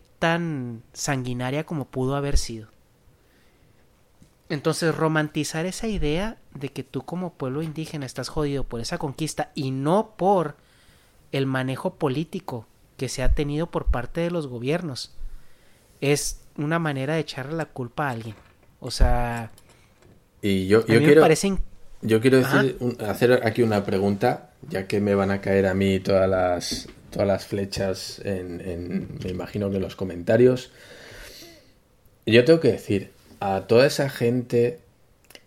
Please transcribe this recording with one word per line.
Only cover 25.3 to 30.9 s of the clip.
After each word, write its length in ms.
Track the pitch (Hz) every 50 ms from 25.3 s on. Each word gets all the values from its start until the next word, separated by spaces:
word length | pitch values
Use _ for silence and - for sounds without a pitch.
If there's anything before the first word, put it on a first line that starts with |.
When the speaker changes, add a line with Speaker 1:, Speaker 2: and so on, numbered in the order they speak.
Speaker 2:
a 100 | 98 98
caer 260 | - 101 98 98 98
a 80 | 95 92
mí 260 | 95 98 98 95 92
todas 280 | 92 95 98 95 95 95
las, 600 | 95 92 90 90 87 85 - - - - - - - - - -
todas 180 | - - 104 101
las 180 | 95 92 -
flechas 760 | - 110 101 98 98 - 98 98 95 92 - - - - - -
en, 360 | 101 98 92 92 90 87 87
en, 580 | 92 95 87 85 90 87 90 95 - - - - -
me 80 | 95
imagino 400 | 90 90 85 - - 104 101 101
que 60 | 98
en 60 | 98 92
los 140 | 85 -
comentarios. 760 | - 98 92 87 87 85 - 110 113 123 127 127 127 - - - - - -